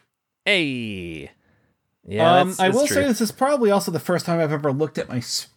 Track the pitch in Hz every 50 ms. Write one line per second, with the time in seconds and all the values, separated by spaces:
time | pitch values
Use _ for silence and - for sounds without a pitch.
0 | _ _ _ _ _ _ _ _ - 185 208 180 160 139 127 123 117 107 101 92
1 | 87 85 80 76 69 - - _ _ _ _ _ _ _ _ _ _ _ _ _
2 | - - 98 104 160 170 175 180 180 185 185 - 185 190 196 254 294 - - 285
3 | 285 277 220 - 226 214 - - 262 277 294 262 233 202 202 196 - 202 170 185
4 | - - 180 156 - 175 170 170 160 151 156 147 147 147 131 143 156 147 - -
5 | - - 127 127 - - - - - - _